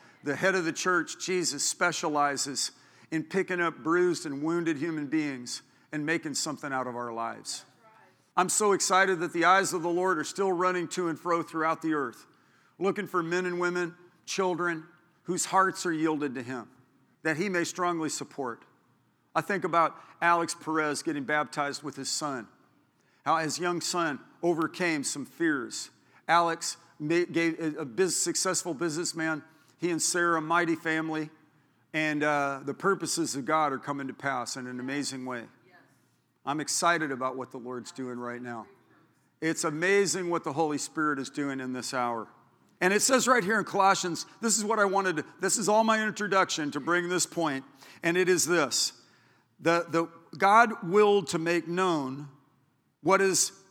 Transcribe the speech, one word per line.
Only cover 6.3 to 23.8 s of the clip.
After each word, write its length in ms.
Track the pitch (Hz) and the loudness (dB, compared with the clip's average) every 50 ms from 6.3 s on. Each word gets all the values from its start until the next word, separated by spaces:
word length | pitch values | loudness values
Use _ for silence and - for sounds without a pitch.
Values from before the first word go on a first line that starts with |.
| 131 | -6
something 380 | - - 156 139 - 147 139 | -4 -4 -6 -6 -8 -8 -6
out 140 | 135 131 127 | -4 -4 -4
of 100 | 127 117 | -4 -6
our 160 | 120 120 120 | -6 -8 -6
lives. 520 | 113 113 113 113 110 110 107 - - - - _ _ _ _ - - - - _ _ _ _ _ - | -6 -6 -6 -6 -6 -8 -10 -12 -12 -12 -14 _ _ _ _ -20 -20 -20 -20 _ _ _ _ _ 0
I'm 140 | 180 185 180 | 0 2 2
so 220 | - - 214 202 | 2 2 4 4
excited 480 | 196 - - - 185 185 196 185 185 156 | 4 2 2 4 6 6 6 4 2 0
that 120 | 175 156 | -2 -4
the 140 | 160 170 165 | 0 4 6
eyes 260 | 175 190 196 190 143 | 6 6 6 4 2
of 100 | 165 175 | -2 -2
the 60 | 160 175 | -2 -2
Lord 300 | 170 175 180 185 180 151 | 0 0 2 0 0 0
are 60 | 147 | -2
still 280 | - - 190 196 190 | -6 -2 -2 0 0
running 360 | 180 170 185 185 180 180 170 - | 2 2 2 2 2 0 -2 -4
to 200 | - 185 175 165 | -4 -2 -2 -2
and 100 | 151 - | -2 -4
fro 240 | - 180 170 170 | -2 0 0 0
throughout 380 | 160 - - 160 156 160 160 160 | 0 -4 -4 0 0 0 0 0
the 140 | 165 160 156 | 0 -2 0
earth, 320 | 147 135 117 - - - _ _ _ _ _ _ _ _ _ _ - | 0 -2 -4 -8 -14 -20 _ _ _ _ _ _ _ _ _ _ -2
looking 280 | 175 196 185 208 190 | -2 -2 0 -2 -4
for 160 | - - 175 | -2 -2 -2
men 240 | 165 165 175 185 185 | 0 0 0 0 0
and 120 | 180 175 175 | 0 -2 0
women, 360 | 175 175 180 180 175 165 170 - - - _ _ - | 0 0 0 -2 -4 -4 -6 -14 -20 -20 _ _ -12
children, 580 | - - 196 190 180 175 160 175 175 165 160 160 - _ _ _ _ _ _ | -6 -2 0 0 0 0 0 -2 -2 -2 -4 -8 -16 _ _ _ _ _ _
whose 240 | - - 180 170 - | -6 -4 -4 -4 -2
hearts 400 | - - 190 190 190 - - - | 2 4 4 4 4 0 -2 -2
are 60 | 175 | -2
yielded 420 | 160 156 160 160 156 139 147 135 120 | 0 2 2 2 2 0 -2 -4 -4
to 80 | 131 | -6
him, 260 | 113 123 131 120 104 - - _ _ _ _ _ _ _ _ _ | -8 -8 -8 -10 -10 -14 -20 _ _ _ _ _ _ _ _ _
that 160 | - 160 151 147 | -2 -2 0 0
he 100 | 202 202 | -2 0
may 160 | 180 175 175 | 0 0 -2
strongly 460 | 175 - 180 180 175 170 165 160 143 | -2 -2 -2 -2 0 0 -2 -2 -4
support. 540 | - - 139 - - - 135 120 113 - - _ _ _ _ _ _ _ _ _ _ _ _ _ - | -4 -6 -10 -10 -8 -8 -6 -6 -8 -10 -16 _ _ _ _ _ _ _ _ _ _ _ _ _ -4
I 60 | 156 | -4
think 240 | 151 - 202 180 - | -2 0 -2 -2 -2
about 300 | 175 160 170 160 143 - - - - - - | 2 4 4 4 2 0 -6 -20 -20 -8 0
Alex 340 | 170 170 170 170 170 - - | 2 4 4 4 2 -2 -6
Perez 480 | - - 156 156 156 156 151 143 - | -8 -6 -2 0 0 0 0 -2 -2
getting 220 | - 165 147 143 131 | -4 -4 -4 -4 -2
baptized 580 | 127 151 151 147 147 - 151 143 143 139 - | 0 0 0 0 -2 -4 -4 -4 -4 -4 -8
with 140 | 147 139 131 | -10 -12 -10
his 140 | 139 123 - | -10 -8 -6
son, 380 | - - 156 147 135 120 107 - _ _ _ _ _ _ _ _ _ _ _ _ _ _ - | -6 -4 -4 -6 -6 -8 -10 -12 _ _ _ _ _ _ _ _ _ _ _ _ _ _ 0
how 120 | 143 156 160 | 0 2 2
his 200 | 160 147 - 156 | 2 -2 -2 -2
young 220 | 180 175 175 165 | -2 -2 -2 -2